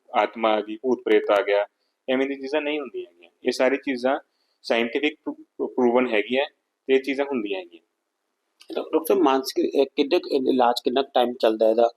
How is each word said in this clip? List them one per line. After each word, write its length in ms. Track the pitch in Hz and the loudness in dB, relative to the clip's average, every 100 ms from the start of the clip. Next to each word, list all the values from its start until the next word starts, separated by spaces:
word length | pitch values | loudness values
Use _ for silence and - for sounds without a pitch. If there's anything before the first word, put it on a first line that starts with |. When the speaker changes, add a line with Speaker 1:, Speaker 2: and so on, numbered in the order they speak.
| - | -6
Speaker 1:
ਆਤਮਾ 360 | 120 104 117 113 | -2 -2 0 2
ਆ 100 | 107 | 2
ਗਈ, 160 | 107 107 | -2 -6
ਭੂਤ 260 | 131 120 | -2 -2
ਪ੍ਰੇਤ 260 | 110 107 107 | 2 2 4
ਆ 120 | 101 | 2
ਗਿਆ, 240 | 101 101 104 _ _ _ - | 4 0 0 _ _ _ -4
ਐਵੇਂ 160 | 131 135 | -2 0
ਦੀ 80 | |
ਚੀਜ਼ਾਂ 280 | 139 135 151 | -4 -4 -4
ਨਹੀਂ 180 | 147 151 | -4 -6
ਹੁੰਦੀਆਂ 260 | 127 123 120 | -8 -12 -14
ਹੈਗੀਆਂ। 180 | _ - _ | _ -20 _
ਇਹ 80 | 127 | -4
ਸਾਰੀ 240 | 123 127 139 | 0 0 0
ਚੀਜ਼ਾਂ 440 | 143 127 123 151 _ _ _ _ | -4 -4 -2 -2 _ _ _ _
ਸਾਇੰਟੀਫਿਕ 520 | - 117 117 143 147 | -2 -2 0 -2 -4
ਪ੍ਰੂ-, 540 | 151 - 143 - - 127 | -6 -12 -12 -14 -8 -6
ਪ੍ਰੂਵਨ 380 | - 123 120 127 | 0 2 4 2
ਹੈਗੀਆਂ 380 | 110 107 127 147 _ _ _ - | 0 -2 -2 -4 _ _ _ 0
ਤੇ 80 | |
ਇਹ 60 | 135 | 0
ਚੀਜ਼ਾਂ 260 | 139 135 143 | 0 -4 -4
ਹੁੰਦੀਆਂ 340 | 131 104 95 | -4 -6 -8
ਹੈਗੀਆਂ। 220 | 85 85 _ _ _ _ _ _ _ _ - | -10 -20 _ _ _ _ _ _ _ _ -12
Speaker 2:
ਡਾਕਟਰ 240 | - - - - | -10 -4 -4 0
ਸਾਹਿਬ, 140 | 392 | 2
ਮਾਨਸਿਕ, 580 | 294 135 - - - 143 | 4 2 -2 -4 -2 0
ਅਹ, 40 | 135 - | 0 0
ਕਿੰਨੇ 220 | 139 180 | 0 0
ਕੁ 340 | - 139 131 | 0 -2 0
ਇਲਾਜ, 280 | 131 120 123 | 2 2 2
ਕਿੰਨਾ 180 | 139 127 | -2 -2
ਕੁ 80 | 139 | 0
ਟਾਈਮ 200 | 131 120 | 0 0
ਚੱਲਦਾ 360 | 123 117 110 110 | 2 0 2 2
ਇਹਦਾ? 200 | 110 117 | 4 2